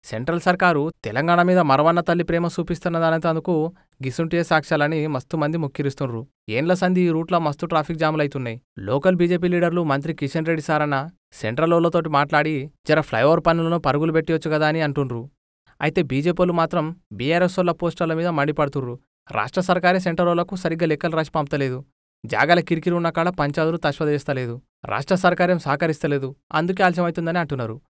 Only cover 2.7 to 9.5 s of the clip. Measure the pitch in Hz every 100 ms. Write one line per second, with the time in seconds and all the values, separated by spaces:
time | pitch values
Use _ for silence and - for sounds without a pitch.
2.7 | 165 180 165 165 160 170 160 156 165 160
3.7 | - _ _ 131 127 165 170 165 160 147
4.7 | 156 147 160 156 135 - 160 147 165 147
5.7 | - 139 - 135 113 123 _ - 110 160
6.7 | 185 185 185 175 160 165 175 160 139 165
7.7 | 160 151 160 160 156 147 139 123 113 _
8.7 | - 98 135 185 180 175 175 175